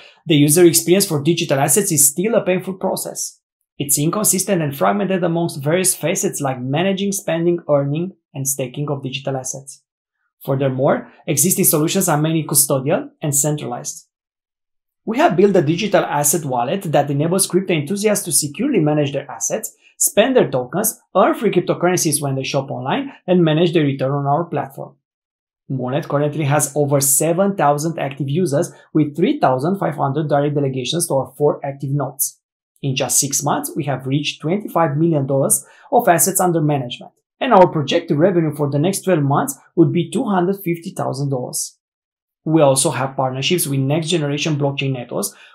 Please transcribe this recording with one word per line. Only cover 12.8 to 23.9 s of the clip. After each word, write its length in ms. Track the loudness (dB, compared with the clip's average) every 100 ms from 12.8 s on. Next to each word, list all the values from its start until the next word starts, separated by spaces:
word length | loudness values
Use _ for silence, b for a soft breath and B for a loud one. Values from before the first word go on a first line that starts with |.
| 0 -2 -4 _
and 120 | -4
centralized. 760 | -2 -2 -2 -6 -8 -10 -16 -20 _ _ _ _ _ _ _ _ _ -6
We 120 | 0
have 180 | 2 4
built 180 | 4
a 60 | 4
digital 420 | 2 0 2 0
asset 440 | 2 0 0 0 -2
wallet 380 | -2 -2 -4
that 260 | 0 0 2
enables 360 | 0 0 0 0
crypto 280 | 0 0
enthusiasts 500 | -2 -2 -2 0 0
to 80 | -2
securely 480 | -4 -4 -4 0 2
manage 320 | 2 2 0
their 180 | -4 -8
assets, 440 | -8 -6 -6 -8 b b -4
spend 360 | 0 2 4
their 160 | 4 2
tokens, 480 | 0 -2 -4 -4 -6 _
earn 200 | 2 2
free 160 | 2 0
cryptocurrencies 720 | 0 0 0 0 2 0 -2
when 140 | -2 -4
they 60 |
shop 280 | -2 -4 -4
online, 420 | -6 -4 -4 -4 B 0
and 180 | 4
manage 300 | 4 4 2
their 100 | 2
return 280 | 2